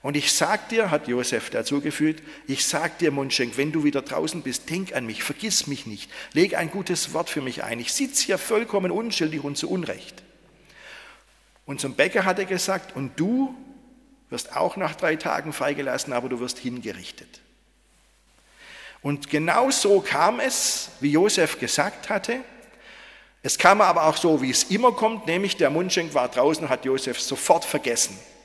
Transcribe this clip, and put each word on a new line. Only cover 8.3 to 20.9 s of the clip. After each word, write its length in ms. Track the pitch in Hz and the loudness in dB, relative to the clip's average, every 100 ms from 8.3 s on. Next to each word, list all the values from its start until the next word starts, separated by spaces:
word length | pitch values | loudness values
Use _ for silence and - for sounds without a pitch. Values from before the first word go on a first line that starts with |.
| 277 | 0
vollkommen 540 | - 220 233 202 185 | 2 0 2 0 0
unschuldig 520 | 180 226 - 156 156 | -2 -2 -2 -2 -2
und 140 | 143 143 | -6 -6
zu 120 | - | -2
Unrecht. 540 | 185 160 95 - - - _ _ _ _ - - - - - _ _ _ _ | -2 -4 -8 -12 -20 -20 _ _ _ _ -20 -20 -20 -20 -20 _ _ _ _
Und 140 | - 139 | -12 -6
zum 140 | 135 | -4
Bäcker 320 | 123 165 202 | 2 4 4
hat 140 | 190 185 | 2 0
er 60 | |
gesagt, 520 | 185 185 - 190 - 127 | -2 -2 -2 -4 -6 -8
und 200 | 135 - | -8 -2
du 380 | 180 254 269 254 - - - _ _ _ _ | 0 2 0 -4 -18 -20 -20 _ _ _ _
wirst 280 | 120 - 139 | -10 -6 0
auch 180 | 170 | 0
nach 200 | 190 160 | 0 -4
drei 200 | 156 165 | 0 0
Tagen 380 | 156 - - 151 | 0 0 -2 -4
freigelassen, 580 | - 139 147 139 127 - | -4 -2 -2 -4 -4 -2
aber 160 | 123 123 | -4 -2
du 140 | 123 | -4
wirst 160 | 123 - | -6 -6
hingerichtet. 840 | 127 123 107 90 90 - - - _ _ _ _ _ _ _ _ _ _ _ _ - - - - | -8 -8 -10 -10 -14 -18 -20 -20 _ _ _ _ _ _ _ _ _ _ _ _ -20 -20 -20 -8
Und 280 | 143 143 - | -4 -4 -2
genau 400 | 151 165 175 269 | 0 4 4 4
so 320 | 269 202 196 | 4 6 6
kam 400 | - 139 175 240 | 4 4 4 4
es, 480 | 254 - - - - | -2 0 0 -2 -8